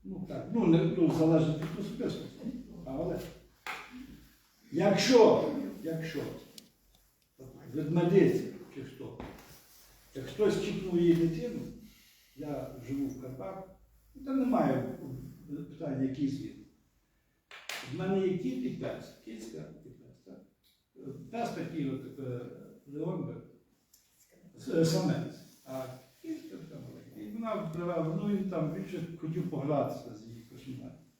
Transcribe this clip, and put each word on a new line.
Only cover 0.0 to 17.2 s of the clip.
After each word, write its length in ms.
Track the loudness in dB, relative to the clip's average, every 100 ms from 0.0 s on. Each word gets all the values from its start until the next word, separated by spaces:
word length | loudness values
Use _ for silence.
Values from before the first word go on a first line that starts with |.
Ну, 220 | -10 -10 -8
так, 200 | -8 -2
ну, 140 | 4 8
не, 160 | 8
ну, 280 | 6 6 4
залежить 460 | 6 6 6 6 0
від 280 | -4 -6 -6
особистості. 540 | -4 -4 -4 -10 -10 -10 -10 -12 -14 -10
Але 340 | -6 -4 -4 -8 -16 -20 _ -10 -10 -12 -16 -16 -18 -20 _ _ _ -6
якщо, 800 | 4 6 6 8 10 10 10 4 -2 -6 -6
якщо 380 | -6 -4 -4 -6 -6 -10 -16 -20 -20 _ _ _ _ _ _ _ -20 -18 -10
ведмедиця 680 | -6 0 2 6 8 8 6 -2 -10 -14 -12
чи 80 |
хто, 340 | -12 -12 -14 -12 -14 -14 -20 -20 -20 -20 -20 -20 -14 -12
як 100 | -10
хтось 400 | 4 4 4 0
чіпнув 360 | -2 2 6
її 120 | 8
дитину, 480 | 8 6 2 -4 -6 -8 -12 -18 -20 -20 _ _ -12
я 400 | -6 -6 -6 -10 -6
живу 200 | -4 -4
в 140 | -6
Карпатах, 420 | -10 -10 -10 -10 -14 -20 -20 _ _ -12
і 40 |
там 200 | -2 0
немає 580 | 2 4 4 2 -2 -8 -10 -10 -12 -16 -12
питання, 560 | -12 -10 -10 -6 -2
який 240 | -2 0 -2
звір. 240 | -2 -8 -14 -20 _ _ _ _ _